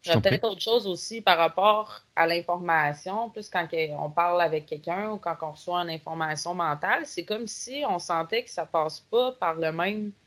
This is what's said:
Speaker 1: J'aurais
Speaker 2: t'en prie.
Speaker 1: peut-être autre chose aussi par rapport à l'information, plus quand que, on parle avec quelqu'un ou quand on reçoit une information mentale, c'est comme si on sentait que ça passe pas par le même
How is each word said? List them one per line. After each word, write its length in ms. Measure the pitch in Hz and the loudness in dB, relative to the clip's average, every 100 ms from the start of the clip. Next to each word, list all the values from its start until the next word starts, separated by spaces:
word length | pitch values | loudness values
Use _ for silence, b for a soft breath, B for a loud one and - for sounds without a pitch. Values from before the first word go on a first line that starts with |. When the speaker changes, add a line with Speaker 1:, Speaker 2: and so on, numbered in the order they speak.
| - | 4
Speaker 1:
J'aurais 40 | 165 | 4
Speaker 2:
t'en 40 | |
prie. 80 | 147 | 6
Speaker 1:
peut-être 200 | 196 226 | 4 0
autre 120 | 190 | -2
chose 240 | - 233 202 | 0 0 0
aussi 340 | 170 - 226 | -6 -6 0
par 160 | 208 170 | 4 6
rapport 640 | 165 165 202 214 208 - _ - | 4 6 6 6 2 -12 _ 2
à 100 | 165 | 2
l'information, 1000 | 170 170 175 175 160 147 147 180 202 233 | 2 0 -2 2 2 2 -2 -6 -4 -4
plus 220 | 214 208 | -8 -6
quand 180 | 185 165 | -4 -2
que, 240 | 165 160 | -2 -2
on 180 | 147 151 | -4 -4
parle 300 | 151 170 175 | 2 4 4
avec 240 | 165 156 | 2 0
quelqu'un 460 | 151 151 151 180 214 | -4 -8 -4 -4 -4
ou 80 | 208 | -6
quand 180 | 175 160 | -6 -6
on 100 | 156 | -8
reçoit 280 | 147 - 175 | -10 -4 -2
une 80 | 175 | -2
information 640 | 160 160 160 156 151 170 | -6 -8 -4 -2 -2 -4
mentale, 480 | 180 165 147 185 262 | -2 -2 0 0 0
c'est 200 | 311 - 170 | -2 -10 -6
comme 200 | 214 226 | -6 -6
si 380 | - - 269 285 | -10 -10 -4 -2
on 120 | 175 | -2
sentait 440 | - 170 160 226 | -2 -2 0 -4
que 60 | - | -4
ça 140 | - | -8
passe 340 | 160 165 156 156 | -2 0 0 -4
pas 340 | _ 226 254 | _ 0 0
par 220 | 254 175 160 | 0 -2 0
le 140 | 160 | -2
même 380 | 165 180 214 208 - | 0 -2 -2 -6 -10